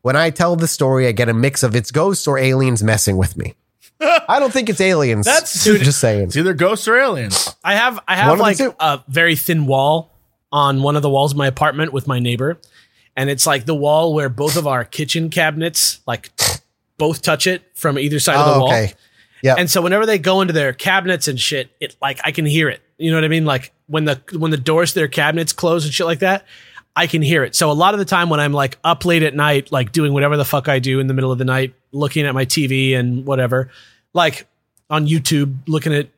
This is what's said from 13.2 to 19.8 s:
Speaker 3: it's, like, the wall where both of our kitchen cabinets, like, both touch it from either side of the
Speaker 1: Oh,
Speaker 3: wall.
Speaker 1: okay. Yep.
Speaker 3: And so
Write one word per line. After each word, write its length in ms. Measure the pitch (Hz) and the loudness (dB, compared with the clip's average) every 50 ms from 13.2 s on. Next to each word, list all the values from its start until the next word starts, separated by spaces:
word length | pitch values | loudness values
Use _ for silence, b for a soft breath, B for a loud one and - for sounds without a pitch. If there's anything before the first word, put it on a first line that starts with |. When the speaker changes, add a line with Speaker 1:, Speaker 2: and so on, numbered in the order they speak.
| 135 139 | -4 -4
Speaker 3:
it's, 160 | 139 127 - | -2 -2 0
like, 180 | 160 143 135 110 | 0 0 0 0
the 100 | 139 160 | -4 -4
wall 360 | 143 143 147 151 156 165 165 | 0 2 2 2 2 2 2
where 160 | 151 151 143 131 | 0 0 -2 -2
both 280 | 120 120 143 156 139 | -4 -4 -4 -2 -2
of 100 | 175 156 | -2 -2
our 180 | 143 131 123 117 | 0 -2 -2 -4
kitchen 460 | - - - 151 127 - 170 165 160 | -6 -6 -8 -6 -4 -4 -4 -4 -2
cabinets, 680 | - 180 160 156 151 156 160 170 165 - - - - - _ | 0 0 0 0 0 -2 -6 -4 -2 -2 -2 -2 -2 -6 _
like, 240 | - 117 - - - _ - - - - - _ _ _ _ _ _ _ - | -8 -8 -8 -8 -16 _ -4 -4 -4 -4 -6 _ _ _ _ _ _ _ -2
both 240 | 156 156 160 - | -2 -2 -2 -2
touch 240 | - 180 156 147 - | -2 -2 -2 0 0
it 160 | 185 185 170 _ _ _ | -2 -2 -4 _ _ _
from 220 | - - 156 139 | -4 -2 -2 -2
either 220 | 139 139 143 151 143 | 0 -2 -2 -2 0
side 180 | - 165 147 | 0 2 2
of 100 | 139 147 | 4 4
the 80 | 151 147 | 4 4
Speaker 1:
Oh, 40 | 131 | 4
Speaker 3:
wall. 100 | 131 131 | 4 4
Speaker 1:
okay. 240 | 123 113 107 98 - b b b b b b b b b - | 2 2 0 -2 -4 b b b b b b b b b 2
Yep. 120 | 131 127 175 | 4 4 4
Speaker 3:
And 120 | 180 165 | 2 2
so 100 | - 190 | 0 0